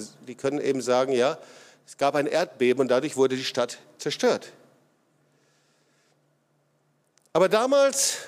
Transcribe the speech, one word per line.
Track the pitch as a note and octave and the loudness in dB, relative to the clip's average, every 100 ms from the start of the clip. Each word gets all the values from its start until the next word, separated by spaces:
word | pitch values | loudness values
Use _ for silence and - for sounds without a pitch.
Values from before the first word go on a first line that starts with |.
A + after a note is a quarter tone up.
| G#2+ - - | -12 -18 -18
Die | A#2 | -6
können | C#3 D3 | -4 -2
eben | C#3 C3+ | -2 -2
sagen, | A#2+ B2 C3+ | 0 0 2
ja, | B2+ C3 D#3+ - - - _ - | 2 0 -2 -12 -20 -20 _ -20
es | - | -2
gab | C#3 D3 | 0 0
ein | C#3+ | -2
Erdbeben | D#3 F3+ - B2 B2 | -2 -4 0 0 2
und | B2+ | 2
dadurch | B2 D3 B2+ | 0 0 0
wurde | C3+ C3 | 0 0
die | C3 | -6
Stadt | - A#2+ - - _ | -4 -6 -8 -20 _
zerstört. | D3+ - B3 C3 - - _ _ _ _ _ _ _ _ _ _ _ _ _ _ _ _ _ _ _ _ _ _ _ _ _ _ _ | -10 -2 0 0 -6 -20 _ _ _ _ _ _ _ _ _ _ _ _ _ _ _ _ _ _ _ _ _ _ _ _ _ _ _
Aber | D#3+ F#3 | 2 4
damals | G#3 C4 C#4 C4+ C4 - - | 4 2 4 4 2 -2 -4